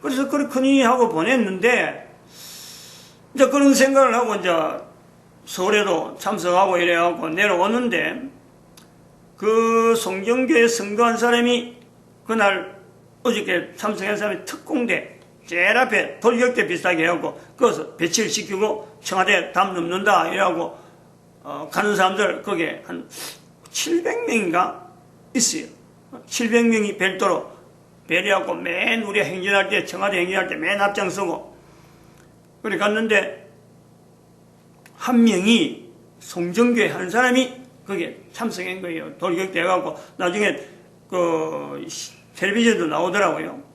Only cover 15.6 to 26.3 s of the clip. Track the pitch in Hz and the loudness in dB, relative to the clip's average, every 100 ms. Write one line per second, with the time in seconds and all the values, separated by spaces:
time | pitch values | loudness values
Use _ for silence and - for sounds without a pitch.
15.6 | 185 226 254 208 160 - 220 240 247 247 | 2 2 2 0 -2 0 0 2 0 2
16.6 | 185 170 185 175 165 170 151 - - - | -2 0 -2 0 0 0 -4 -10 -18 0
17.6 | 240 - - - 170 170 208 - - 190 | 0 0 -8 -4 -2 0 -2 -4 -6 -2
18.6 | 214 - - - - 185 185 196 165 180 | -2 -2 -10 -16 -6 -2 2 2 2 0
19.6 | 196 185 170 185 202 185 165 185 190 165 | 0 -2 -4 -2 2 2 2 0 0 0
20.6 | 165 - - - - _ _ _ 143 143 | -6 -10 -20 -20 -20 _ _ _ -14 -12
21.6 | 147 - 202 202 185 190 202 - - 180 | -8 -2 0 2 2 2 -2 -2 -4 -4
22.6 | 156 120 - 87 - - - - - - | -4 -6 -12 -14 -12 -14 -16 -16 -20 -20
23.6 | - - - 339 339 466 480 233 190 165 | -12 -8 -2 -2 -2 -4 -2 0 0 0
24.6 | 190 - - - - - - 254 - 156 | 0 -4 -18 -20 -20 -20 -6 -2 0 -2
25.6 | - - - - - 247 - | -10 -18 -20 -20 -20 -20 -12